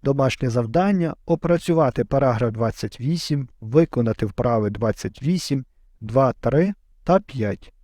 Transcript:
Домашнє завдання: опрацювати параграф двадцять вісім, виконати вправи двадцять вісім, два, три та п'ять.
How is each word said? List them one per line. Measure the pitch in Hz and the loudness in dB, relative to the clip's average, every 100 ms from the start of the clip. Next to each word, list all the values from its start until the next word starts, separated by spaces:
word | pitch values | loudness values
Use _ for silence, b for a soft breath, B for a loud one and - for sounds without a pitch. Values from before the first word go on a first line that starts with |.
Домашнє | - 139 135 - 131 | 0 0 0 0 -2
завдання: | 117 117 117 196 196 165 - - | -2 0 0 2 2 0 -4 -4
опрацювати | 165 165 170 - 165 143 - 117 | -2 2 0 2 2 2 0 0
параграф | 139 135 113 120 | 2 2 2 -2
двадцять | 110 113 - 110 - | 0 -4 -2 -10 -6
вісім, | 123 170 - 147 131 _ | -4 -4 -2 -4 -4 _
виконати | 110 131 165 - 117 107 107 | 0 2 2 2 -2 0 -4
вправи | - 123 117 104 | -2 0 2 0
двадцять | 104 110 98 - - | -2 -2 -2 -6 -6
вісім, | 135 180 - 139 127 _ _ _ | -2 -2 -2 -4 -4 _ _ _
два, | 113 117 135 | -2 2 2
три | 113 131 143 185 202 _ _ | 0 0 2 2 -2 _ _
та | - 185 | 0 0
п'ять. | - 135 107 - - _ | 0 -4 -4 -4 -10 _